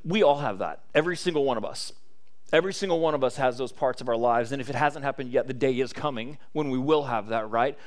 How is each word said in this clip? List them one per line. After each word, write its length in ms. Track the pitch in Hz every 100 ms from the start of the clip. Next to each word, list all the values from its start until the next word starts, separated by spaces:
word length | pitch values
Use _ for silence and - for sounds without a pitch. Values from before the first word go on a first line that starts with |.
we 200 | 160 208
all 160 | 156 143
have 180 | 135 98
that, 220 | 87 - -
every 220 | 147 165 165
single 280 | 180 156
one 120 | 139 117
of 80 |
us. 280 | 87 - - - - - - - -
Every 220 | 160 190
single 260 | 185 196 170
one 140 | 160
of 100 | 147
us 120 | 127 117
has 200 | 131 120
those 160 | 123
parts 280 | - 135 120
of 60 | 123
our 80 | 117
lives, 360 | 120 117 117
and 80 | 139
if 80 | 120
it 80 | 135
hasn't 280 | 151 151
happened 260 | 139 135 127
yet, 160 | 123 123
the 80 |
day 180 | 127 135 127
is 120 | 123
coming 440 | - 151 120 123 151 -
when 180 | 151 147
we 80 | 127
will 260 | 139 156
have 240 | 139 117 107
that, 220 | 113 110
right? 280 | 113 135 143